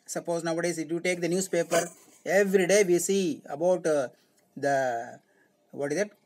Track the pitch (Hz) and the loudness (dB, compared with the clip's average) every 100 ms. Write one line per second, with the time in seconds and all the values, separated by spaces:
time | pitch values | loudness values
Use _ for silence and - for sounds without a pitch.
0 | - 170 151 170 170 165 175 165 151 170 | -12 -10 -6 -4 -4 -4 -4 -4 -6 -4
1 | 180 180 170 180 190 170 165 170 175 - | -2 -2 -2 -2 0 -2 0 0 -2 -8
2 | - _ - 185 196 196 175 202 190 175 | -20 _ 0 4 4 4 4 4 4 2
3 | 170 196 180 123 - 147 175 180 170 147 | 2 0 0 -4 -8 -2 0 0 2 0
4 | 123 - _ _ _ - 139 139 131 117 | -2 -8 _ _ _ -6 0 0 0 -2
5 | 120 120 _ _ _ _ _ - 143 151 | -8 -14 _ _ _ _ _ -8 -4 -2
6 | 208 - | -4 -8